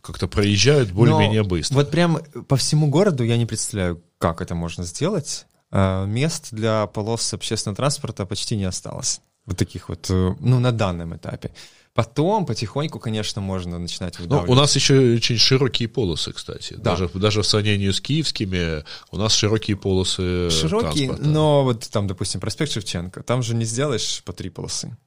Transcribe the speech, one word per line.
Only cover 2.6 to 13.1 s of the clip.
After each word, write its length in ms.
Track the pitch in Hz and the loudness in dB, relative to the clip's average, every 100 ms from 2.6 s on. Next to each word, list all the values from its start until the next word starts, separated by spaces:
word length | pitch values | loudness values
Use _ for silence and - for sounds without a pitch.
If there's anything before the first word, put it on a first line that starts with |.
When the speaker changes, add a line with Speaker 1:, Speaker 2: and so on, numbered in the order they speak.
| - 151 151 | 4 2 4
Speaker 2:
городу 360 | 139 208 139 | 4 4 4
я 120 | 117 117 | 2 2
не 100 | 113 | 2
представляю, 540 | 110 - 104 90 85 _ _ | -2 -4 -2 -2 -2 _ _
как 220 | 90 82 | -2 -2
это 120 | 90 | -6
можно 300 | 85 85 82 | -4 -4 -6
сделать. 600 | 87 - 151 208 - - - _ _ | -10 -4 -2 -2 -4 -10 -12 _ _
Э, 340 | 98 95 95 98 | 2 2 2 -2
мест 420 | 110 156 165 - | 0 -2 -2 -8
для 340 | 110 110 110 104 | -4 0 2 0
полос 480 | - 104 117 - | -2 -4 -2 -2
общественного 420 | 110 - 110 - 98 | -4 -4 -4 -4 -2
транспорта 500 | 135 143 113 - 98 | -2 -2 -6 -6 -6
почти 300 | 104 - 110 | -6 -4 -2
не 80 | |
осталось. 560 | 95 90 - - - - _ _ - | -2 -4 -10 -8 -6 -6 _ _ -8
Вот 120 | 92 | -2
таких 320 | 92 85 - | -2 -2 -10
вот, 160 | - - | -12 0
э, 240 | 92 92 92 | 2 2 0
ну, 180 | 120 127 | 2 4
на 140 | 123 | 2
данном 420 | 117 101 87 82 | 2 0 -2 -8
этапе. 360 | 85 - - - - - _ _ | -10 -10 -10 -12 -16 -20 _ _
Потом 520 | - 117 - 160 220 165 | -4 -2 0 0 0 -2
потихоньку, 520 | 110 113 - 160 110 | -4 -4 -4 -6 -6
конечно, 440 | - | -6